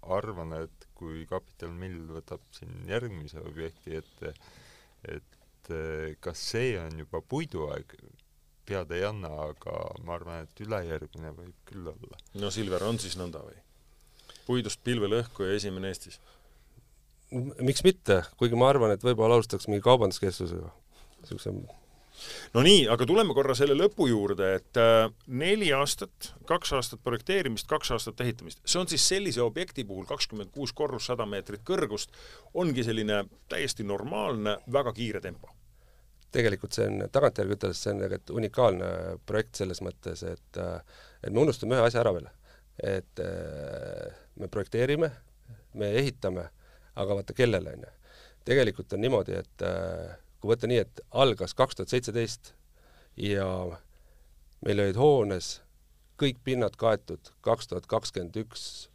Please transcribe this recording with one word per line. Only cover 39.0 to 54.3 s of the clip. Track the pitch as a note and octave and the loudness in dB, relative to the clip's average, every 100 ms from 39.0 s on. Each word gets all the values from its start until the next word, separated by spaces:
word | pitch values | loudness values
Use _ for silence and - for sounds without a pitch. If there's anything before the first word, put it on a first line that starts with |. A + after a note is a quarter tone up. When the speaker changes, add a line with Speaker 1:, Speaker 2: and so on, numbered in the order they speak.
| F2 F2+ - | -6 -10 -2
Speaker 3:
projekt | G#2+ A2 - | -2 -2 -4
selles | G2 E2+ | -6 -4
mõttes, | F#2 - - E2 | -8 -8 -10 -8
et, | E2+ F2 _ F2 | -8 -10 _ -8
äh, | F2 F2 - - - - | -6 -8 -12 -20 -20 -12
et | - | -2
me | G#2 | 2
unustame | D#3 - G#2+ | 2 2 0
ühe | B2+ | 2
asja | A#2 A#2 | 4 4
ära | A#2 | 2
veel. | F2+ C#2 - - - _ - | 0 -6 -20 -20 -20 _ -8
Et, | - G2 F2+ - | -4 -4 -6 -8
äh, | F2+ F2+ D#2+ D2 C#2+ - - - - - - - | -8 -6 -8 -10 -10 -10 -10 -10 -12 -14 -20 -12
me | G2 | -8
projekteerime, | G#2+ G2 A2 B2+ D3+ E3 - - _ - A2+ - | -6 -2 0 2 2 0 -4 -20 _ -20 -20 -16
me | G2+ G#2 A2 | -6 0 2
ehitame, | C#3 A#2+ G2 F#2 - - - - - - | 0 -2 -4 -4 -8 -16 -20 -20 -18 -6
aga | G2 G2+ | -2 -2
vaata, | G2 | -4
kellele, | - B2 G2 D#2+ | 2 4 4 -2
on | - - | -12 -16
ju. | - - - - _ | -20 -20 -20 -20 _
Tegelikult | - C3+ A#2 - - | 2 4 4 0 -6
on | G2 | -2
niimoodi, | A#2 A#2+ F#2+ F#2 | 0 0 0 -6
et, | F2+ - | -8 -6
äh, | F#2 F2+ F2 E2+ E2+ F2 - - | -4 -2 -4 -8 -10 -14 -20 -8
kui | G#2 | 2
võtta | A#2 A#2 | 2 4
nii, | B2 | 2
et | G2 - - | 2 -6 -6
algas | A#2+ C3+ G#2 F2+ - | 4 4 4 -4 2
kaks | C3 - | 0 0
tuhat | F#2+ | -2
seitseteist | B2+ A#2+ A2 A2+ - - - _ _ - - - - | -2 0 -4 -4 -6 -16 -20 _ _ -20 -20 -20 -6
ja | G2+ G2+ F#2+ F#2 F2+ F2+ - - - - - | -2 0 0 -2 -6 -10 -18 -20 -20 -20 -20